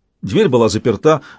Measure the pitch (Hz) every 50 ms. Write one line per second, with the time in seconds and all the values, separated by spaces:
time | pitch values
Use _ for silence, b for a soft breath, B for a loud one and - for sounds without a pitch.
0 | _ _ _ _ - 95 107 202 220 165 123 120 113 104 92 110 - 123 98 92
1 | - 156 156 - B B B